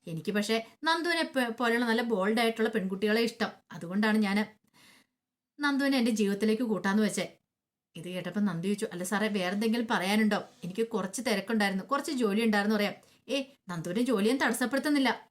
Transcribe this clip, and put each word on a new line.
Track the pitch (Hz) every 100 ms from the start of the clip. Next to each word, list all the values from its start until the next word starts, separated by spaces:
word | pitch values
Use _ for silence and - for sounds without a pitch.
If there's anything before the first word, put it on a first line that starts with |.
| -
എനിക്ക് | 165 180
പക്ഷേ | 202 208 226 226 _
നന്ദുവിനെ | 311 330 339 339
പ-, | 320 262 240
പോലെയുള്ള | 226 240 233 240
നല്ല | 226
ബോൾഡ് | 233 208 190 220
ആയിട്ടുള്ള | 226 226 220
പെൺകുട്ടികളെ | 226 185 196 208 220
ഇഷ്ടം. | 233 - 202 - _
അതുകൊണ്ടാണ് | 170 165 190 220 220
ഞാൻ | 202 202 214 - _ _ - - _ _ _ _ _ -
നന്ദുവിനെ | 285 277 277 269
എൻ്റെ | 233
ജീവിതത്തിലേക്ക് | 220 202 196 220 214
കൂട്ടാന്ന് | 240 196 196 202
വെച്ചേ." | 214 208 175 - _ _ _ _ _ 165
ഇത് | 175
കേട്ടപ്പോൾ | 180 175 208
നന്ദു | 208 165 185
ചോദിച്ചു, | 202 214
"അല്ല | 175
സാറേ, | 180 202 214
വേറെ | 202 180
എന്തെങ്കിലും | 202 226 233 226
പറയാനുണ്ടോ? | 208 185 214 214 202 - -
എനിക്ക് | 175 185 226
കുറച്ച് | 196 185 -
തിരക്കുണ്ടായിരുന്നു, | 233 196 190 226 202 190
കുറച്ച് | - 277 285
ജോലി | 269 214 202
ഉണ്ടായിരുന്നു | 220 208 202 214
പറയാം." | 202 - - _ -
"ഏ, | 277 269 _ -
നന്ദുവിൻ്റെ | 170 170 190
ജോലിയും | 254 214 208 262
തടസ്സപ്പെടുത്തുന്നില്ല | 277 233 247 269 302 294 254 208 -